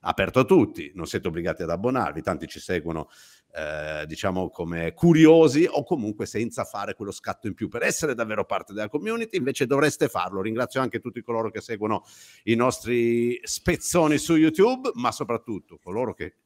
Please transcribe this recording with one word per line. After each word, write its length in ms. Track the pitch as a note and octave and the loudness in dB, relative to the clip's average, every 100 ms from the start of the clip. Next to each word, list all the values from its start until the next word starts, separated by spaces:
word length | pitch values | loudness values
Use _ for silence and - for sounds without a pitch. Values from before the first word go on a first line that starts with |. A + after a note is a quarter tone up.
aperto 380 | F#2 - F#2+ B2+ | -4 -2 2 2
a 20 | |
tutti, 480 | C3 F#3+ A2+ - D2 | 6 6 6 -2 -14
non 140 | F#2 D#2+ | -10 -6
siete 200 | F#2+ F#2+ | -6 -4
obbligati 360 | E2 E2+ D#2+ | -4 -4 -4
ad 80 | E2 | -4
abbonarvi, 500 | E2+ A#2 C3 E2 D2+ | -4 -2 -2 -4 -4
tanti 240 | F2 D#2+ D#2+ | -4 -4 -6
ci 140 | - | -12
seguono, 500 | - F2+ D#2+ D#2+ D2+ - - _ _ | -4 -4 -4 -8 -8 -16 -20 _ _
eh, 540 | D#2+ D#2 D2+ D2+ D#2 D#2 | -10 -8 -6 -8 -8 -8
diciamo 440 | D#2 G2+ F#2 F2+ | -4 -2 -2 -4
come 420 | - E2+ E2+ E2 | -6 -6 -4 -4
curiosi 720 | - E3+ D#3+ D#3+ E3 D#3+ C#3 F3 | 2 4 8 10 10 8 6 2
o 160 | C#3+ | 0
comunque 440 | C3 E3 G#2 G#2+ G#2+ | -2 -4 -4 -6 -6
senza 380 | G#2 A#2 A#2+ G2+ | -4 -4 -6 -8
fare 280 | G#2 G2+ | -6 -8
quello 160 | G2 G2 | -8 -10
scatto 360 | - - F#2+ G#2+ | -8 -10 -8 -8
in 80 | F2+ | -6
più 120 | G2+ | -6
per 140 | A#2+ | -2
essere 320 | C3+ - D#3 | -2 -2 -4
davvero 320 | A#2+ A2+ G#2+ F#2+ | -2 -2 -2 -2
parte 280 | G2 - | -4 -4
della 160 | G2+ G#2+ | -8 -4
community, 480 | D3 G3+ A3+ A3+ F#3 | -4 -4 -4 -4 -2
invece 280 | B2+ C3 B2 | -4 -2 0
dovreste 420 | C#3 D3 - D3 | 2 2 2 -2
farlo. 340 | F2+ F2+ F#2+ | 0 -4 -4
Ringrazio 400 | G#2 A2 B2 C3 | -4 -2 -4 -2
anche 180 | B2+ A2+ | -2 -4
tutti 240 | A#2+ A#2 | -8 -12
coloro 260 | A2 A2+ A2+ | -6 -4 -4
che 120 | G#2+ | -6
seguono 420 | - G#2+ G#2+ G#2 - - - - | -10 -6 -2 -2 -4 -20 -20 -10
i 100 | G2+ A2+ | 0 2
nostri 840 | B2+ B2 A2+ A#2+ A#2 A#2 A#2+ B2 | 2 0 -2 0 2 2 0 -2
spezzoni 760 | - - - E3+ - F3 D3+ D3 | -6 -4 -2 -2 0 2 4 2
su 160 | - E3 | 2 4
YouTube, 560 | D#3 D#3 G#3+ B3+ C4 | 4 6 4 4 -4
ma 180 | - A#2+ | -2 -4
soprattutto 680 | - G#2 A#2 - G2 _ E2 | -2 -4 -4 -4 -10 _ -20
coloro 320 | - G2+ B2 | -8 -4 -4
che 220 | F2+ E2+ _ | -6 -10 _